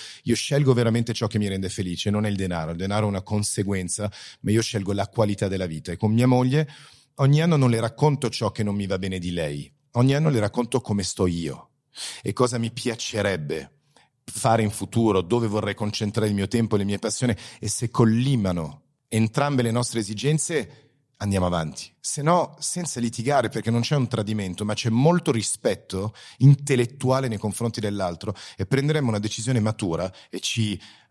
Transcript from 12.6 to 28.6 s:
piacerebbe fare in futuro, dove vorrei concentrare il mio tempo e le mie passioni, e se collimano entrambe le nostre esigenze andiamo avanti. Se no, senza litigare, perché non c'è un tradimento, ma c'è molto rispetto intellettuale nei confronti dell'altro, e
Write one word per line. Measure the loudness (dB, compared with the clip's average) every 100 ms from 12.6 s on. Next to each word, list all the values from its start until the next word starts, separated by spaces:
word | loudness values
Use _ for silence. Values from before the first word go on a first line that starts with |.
| -4
piacerebbe | -4 -6 -6 -6 -2 -2 -2 -4 -8 -8 _ _ _ _ _
fare | -14 -2 2 4
in | 2
futuro, | -2 -4 2 4 4
dove | 2 0 0
vorrei | -2 -4 -4
concentrare | -4 -4 -4 0 0
il |
mio | 0 0
tempo | 0 2
e | 0
le | 0
mie | -2
passioni, | -4 -2 -2 -2 -8 -10
e | -8
se | -6 -2
collimano | 4 4 4 2 0 0 -2 -6 -12 _ _ _
entrambe | 0 0 0 0 2
le | 0
nostre | 0 -2 -4
esigenze | -4 -4 0 0 0 -4 -4 -12 _ _ _ _
andiamo | 0 2 2
avanti. | 0 -2 -8 -16 _
Se | -8 -2
no, | 2 2 2 -4
senza | -8 -6 -6 -4
litigare, | -4 -2 2 2 2
perché | -2 0
non | 0
c'è | 0 0
un | 0
tradimento, | -2 -2 -4 -4 -4
ma | -4
c'è | -2 0
molto | 4 4 4 0
rispetto | -2 -4 -2 -2 -2 -4 -6 -6 -10 -20 6
intellettuale | 8 8 4 2 2 0 0 0 0
nei | -4
confronti | -4 -4 -4 -2
dell'altro, | -4 -2 -4 -4 -8 -8 -12
e | -8